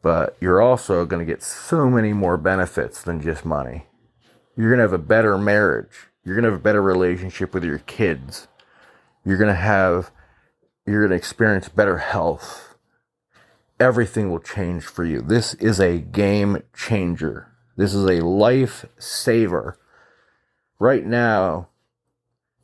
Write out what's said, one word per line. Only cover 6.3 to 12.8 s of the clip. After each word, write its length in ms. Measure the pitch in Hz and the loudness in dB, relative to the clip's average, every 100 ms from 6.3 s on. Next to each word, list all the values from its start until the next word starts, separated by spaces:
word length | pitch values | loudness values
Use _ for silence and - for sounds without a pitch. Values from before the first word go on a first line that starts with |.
| 98 | 0
gonna 140 | 117 | 0
have 100 | 95 | 0
a 20 | |
better 200 | 104 104 | 2 2
relationship 720 | 98 92 90 90 92 - 95 | 4 4 2 0 -6 -6 -6
with 120 | 95 | -4
your 140 | 85 76 | -4 -6
kids. 720 | - - 104 71 65 - - _ _ _ - _ _ _ | -10 -2 -2 -2 -8 -16 -18 _ _ _ -20 _ _ _
You're 140 | 95 95 | -2 2
gonna 160 | 107 | 2
have, 560 | 90 98 101 92 87 87 _ _ _ _ _ _ _ - | 2 2 2 2 0 -4 _ _ _ _ _ _ _ -4
you're 160 | 104 | 0
gonna 140 | 104 90 | 2 0
experience 520 | - - 110 98 - | -4 -2 0 0 -2
better 300 | - 101 87 | 0 0 0
health. 760 | - 104 82 80 - - - _ | -4 -2 -2 -4 -10 -18 -20 _